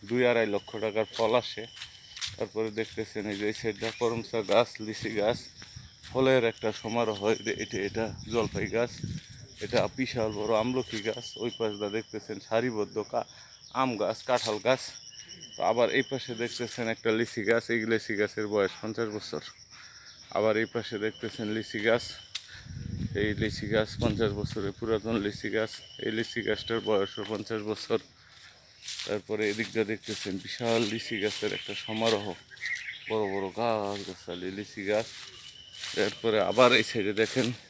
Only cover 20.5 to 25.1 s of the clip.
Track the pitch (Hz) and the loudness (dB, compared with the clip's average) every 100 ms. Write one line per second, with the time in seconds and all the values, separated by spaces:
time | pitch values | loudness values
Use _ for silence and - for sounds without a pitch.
20.5 | 107 113 120 107 107 107 - 117 - 107 | 4 2 -2 -4 -2 -4 -4 -8 -4 -2
21.5 | 110 107 110 107 120 - - - - - | -2 -4 0 4 4 2 -12 -12 -14 -12
22.5 | - - - - - - 98 107 101 107 | -16 -12 -10 -8 -6 -4 0 0 2 0
23.5 | - 107 107 107 - 120 104 110 101 101 | -2 0 2 2 0 0 2 0 0 -4
24.5 | 110 101 - 113 110 104 | -2 -4 -4 0 0 2